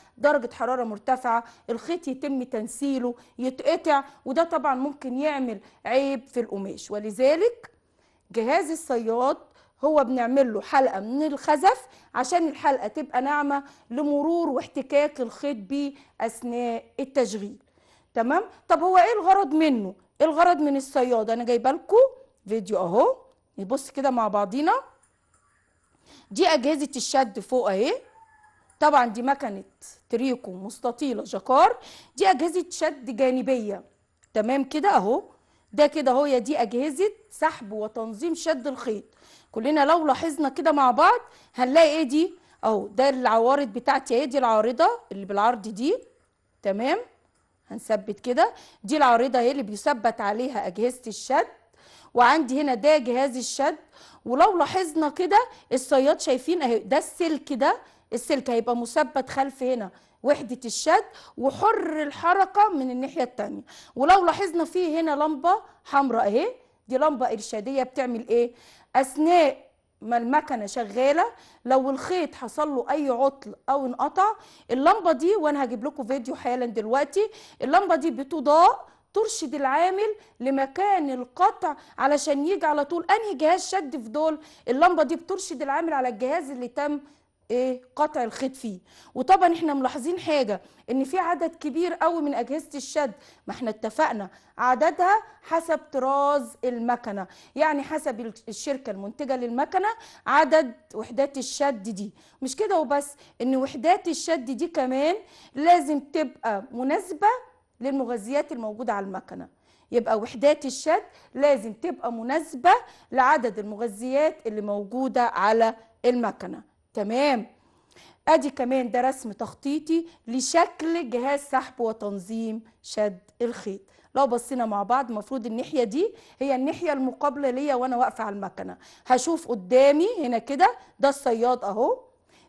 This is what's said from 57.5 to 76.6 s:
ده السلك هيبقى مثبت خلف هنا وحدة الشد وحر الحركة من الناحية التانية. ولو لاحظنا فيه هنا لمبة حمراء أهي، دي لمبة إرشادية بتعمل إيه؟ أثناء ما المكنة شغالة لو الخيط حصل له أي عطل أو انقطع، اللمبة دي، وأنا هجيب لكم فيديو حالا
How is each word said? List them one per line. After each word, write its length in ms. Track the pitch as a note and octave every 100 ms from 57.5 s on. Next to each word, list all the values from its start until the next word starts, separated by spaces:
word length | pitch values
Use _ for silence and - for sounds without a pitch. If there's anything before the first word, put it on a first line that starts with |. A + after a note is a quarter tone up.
ده 240 | C4 C#4+ A#4+ - _ _
السلك 380 | A#3+ - C#4 -
هيبقى 260 | A#3 A#3 A#3+
مثبت 540 | A#3 D#4 D4+ C#4 B3+
خلف 320 | C4+ C#4 C#4
هنا 280 | - B3 F#3+ - _ _
وحدة 380 | B3 D4 A#3+ B3
الشد 400 | A#3 - D#4 F#4 - - - -
وحر 640 | C4 - G#4+ A4 F4 D#4
الحركة 680 | D4+ - E4+ F#4+ F#4+ G4+ G#4+
من 220 | D#4 C4
الناحية 320 | B3 C4 E4
التانية. 400 | B3 - G3+ - - - - -
ولو 280 | C#4+ G4
لاحظنا 400 | E4+ D#4+ G4 E4+
فيه 360 | D#4+ F4+ F4 D#4+
هنا 100 | D#4+
لمبة 520 | C#4+ D4+ C#4+ E4+ G#4 - _
حمراء 420 | - C#4 C#4 A3+ G3+
أهي، 280 | A3+ G#4 B4+ _ _ -
دي 100 | B3+
لمبة 280 | D#4 C4+ B3+
إرشادية 500 | G#3+ - G#3+ G#3 C4+
بتعمل 460 | B3+ C#4 B3+ A3+ B3+
إيه؟ 240 | A#3 A#3+ - - - _ B3
أثناء 720 | C4+ C#4+ D#4 F4 D4 - - _ _ _
ما 140 | G#3+ A#3+
المكنة 500 | A#3 D4 D4+ B3 G3+
شغالة 580 | B3+ G#3 G#3+ C4+ D4+ A4+ - - _
لو 260 | A#3+ C4 C4+
الخيط 440 | C4 - F#4 D4+
حصل 420 | - A#3+ - D4+ C4
له 140 | A#3
أي 180 | D4+ C#4
عطل 460 | A#3+ C#4 C4+ G#3 - -
أو 180 | C#4 C4
انقطع، 480 | B3 D4+ F#4 G#4 G#4+ - - -
اللمبة 420 | B3+ D4+ A4 E4+
دي، 240 | C4+ E4 G#4
وأنا 280 | D4+ C#4+
هجيب 200 | B3+ A#3
لكم 220 | C4 B3+ A3+
فيديو 280 | C4+ A#3
حالا 320 | D4 - B3